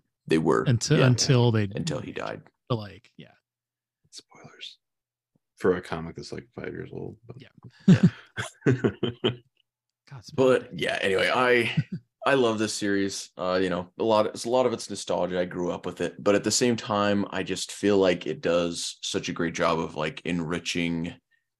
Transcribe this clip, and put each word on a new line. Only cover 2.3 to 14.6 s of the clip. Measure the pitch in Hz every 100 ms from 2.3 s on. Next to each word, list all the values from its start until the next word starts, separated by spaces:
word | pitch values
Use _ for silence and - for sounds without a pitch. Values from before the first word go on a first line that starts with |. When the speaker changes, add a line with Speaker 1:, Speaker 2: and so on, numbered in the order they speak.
| - - _ -
Speaker 2:
But, | 120
like, | 104 95 _ -
yeah. | 67 _ _ _ _ _ _ _ _
Speaker 3:
Spoilers. | - - - - - - - _ _ _ _ _ _ _ _
For | 98 90
a |
comic | - 85 82 78
that's, | 76
like, | 80 -
five | - 80
years | 82 87
old. | 90 - 104 -
But | -
Speaker 2:
Yeah. | - _ 123 - - 185 175 - - - - - -
Speaker 1:
Yeah. |
Speaker 3:
<laughs> | 127 113 - 120 120 120 123 _ _ _ _ _ _ _
Speaker 2:
God, | 135
spoiler. | - - 131 123
Speaker 1:
But, | - 92
yeah, | - -
anyway, | 101 92 90
I, | 113 127 123 117 135 - 160
Speaker 2:
<laughs> | - _ -
Speaker 1:
I |
love | 139 120 107
this | 107
series. | - 104 98 98 - - -
Uh, | 90 92
you | 92
know, | 87 90 -
a |
lot, | 113 107 107
it's, | -
a | 117
lot | 127